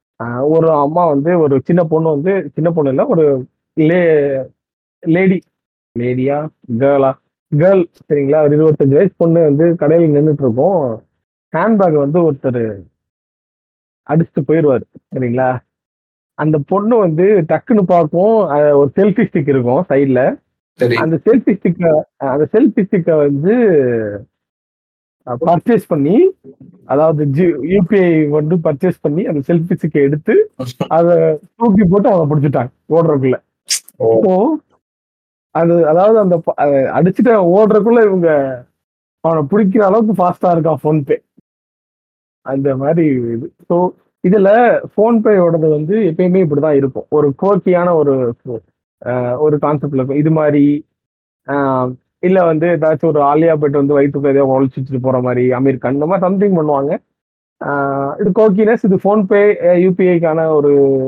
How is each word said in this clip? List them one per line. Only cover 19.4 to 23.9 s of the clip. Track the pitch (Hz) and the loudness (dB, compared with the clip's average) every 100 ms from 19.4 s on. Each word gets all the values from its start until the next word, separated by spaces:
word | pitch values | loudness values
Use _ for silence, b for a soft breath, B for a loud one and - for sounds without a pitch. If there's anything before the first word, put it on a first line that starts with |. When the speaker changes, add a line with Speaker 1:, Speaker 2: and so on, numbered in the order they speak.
| 143 | -2
Speaker 1:
இருக்கும் | 135 120 135 185 | 0 0 -2 0
சைடுல. | 139 139 123 143 277 _ _ _ _ | 0 0 0 0 -4 _ _ _ _
Speaker 2:
சரி. | 123 120 | -2 -2
Speaker 1:
அந்த | 160 160 - | -2 -2 0
செல்ஃபி | 247 - 202 | 0 0 -2
ஸ்டிக்க, | 202 170 170 151 - _ | -2 -2 0 0 -2 _
அந்த | 139 135 151 | -6 -2 0
செல்ஃபி | 214 254 220 | 2 2 0
ஸ்டிக்க | 196 196 170 156 | -2 -2 0 0
வந்து, | 143 139 170 247 226 156 127 | 0 0 0 0 2 2 0